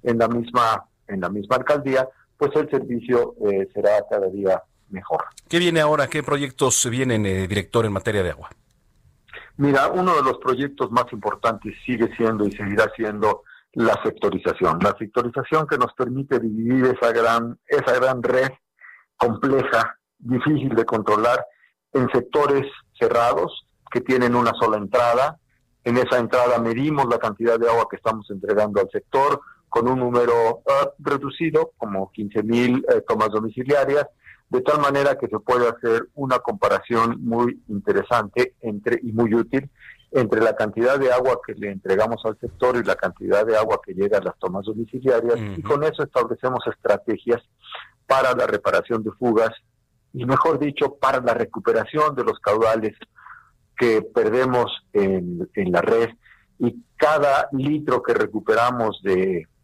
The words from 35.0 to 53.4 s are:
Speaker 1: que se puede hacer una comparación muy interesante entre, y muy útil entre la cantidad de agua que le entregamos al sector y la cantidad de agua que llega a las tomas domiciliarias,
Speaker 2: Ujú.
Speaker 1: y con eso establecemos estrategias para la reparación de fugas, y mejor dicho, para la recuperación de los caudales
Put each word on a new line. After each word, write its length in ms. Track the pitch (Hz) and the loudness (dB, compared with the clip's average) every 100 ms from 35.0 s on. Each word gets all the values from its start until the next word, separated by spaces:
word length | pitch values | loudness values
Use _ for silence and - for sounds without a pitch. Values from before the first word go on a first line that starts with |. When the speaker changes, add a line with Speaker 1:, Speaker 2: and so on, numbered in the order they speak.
| 139 139 | 0 0
Speaker 1:
que 100 | 110 | -4
se 120 | 104 | -6
puede 280 | - 123 120 | 0 2 2
hacer 400 | 117 117 113 - | 0 0 0 -2
una 260 | - 135 127 | -8 -2 -2
comparación 800 | - 104 101 101 - 117 117 120 | -2 -2 0 0 0 0 2 0
muy 420 | 117 117 120 - - | -2 0 0 -2 -8
interesante 880 | 101 98 101 98 120 104 120 127 _ | -8 0 0 2 -2 0 -2 -2 _
entre, 380 | 117 104 117 120 | -10 -6 -2 -2
y 80 | 123 | -2
muy 220 | 110 117 117 | 0 2 2
útil 340 | 117 135 135 _ - - _ | 0 -2 -4 _ -20 -20 _
entre 280 | 139 113 110 | -2 0 2
la 160 | 113 107 | 2 2
cantidad 420 | 110 101 120 139 | -4 0 2 2
de 140 | 135 | 2
agua 300 | 123 127 120 - | 2 2 0 -4
que 100 | 104 | -10
le 160 | 104 | -8
entregamos 500 | 98 95 95 110 113 | -8 -2 0 2 -2
al 160 | 110 107 | -6 -6
sector 380 | 117 - 127 120 | -12 -2 0 0
y 60 | |
la 120 | 107 90 | 0 -2
cantidad 500 | 95 92 98 98 110 | -4 -6 0 2 2
de 120 | 110 | 2
agua 240 | 110 101 - | 2 -2 -4
que 80 | |
llega 260 | 92 98 101 | -4 0 0
a 20 | |
las 160 | 90 - | -2 -6
tomas 240 | 95 92 101 | -6 -6 -8
domiciliarias, 720 | 107 117 127 131 120 117 117 | -8 -8 -4 0 2 2 -2
Speaker 2:
Ujú. 180 | 107 95 | -4 -10
Speaker 1:
y 40 | |
con 220 | - 143 | -2 0
eso 200 | 156 156 | 0 -2
establecemos 600 | 143 127 113 120 127 123 117 | -4 -2 -2 -2 -4 -4 -6
estrategias 720 | - 117 101 - 104 - 117 _ _ - - - _ _ | -6 -2 -2 -2 -6 -2 -2 _ _ -18 -18 -18 _ _
para 260 | 135 131 | 2 2
la 140 | 123 123 | 0 0
reparación 560 | 104 107 - - 117 | -2 0 -2 -2 -4
de 80 | 107 | -6
fugas, 380 | - 123 110 113 - _ _ _ _ _ | -4 0 2 0 -4 _ _ _ _ _
y 120 | 131 123 | -10 -2
mejor 320 | 135 165 147 | 2 2 0
dicho, 380 | 147 139 143 - | -2 0 -2 0
para 240 | 131 131 | -2 0
la 140 | 120 | 0
recuperación 840 | 117 110 113 101 113 107 151 151 135 | 0 -2 -4 0 0 0 0 0 0
de 80 | |
los 160 | 113 113 | -2 -2
caudales 560 | - 107 113 113 110 - - _ - - | 0 2 2 2 -2 -8 -20 _ -20 -20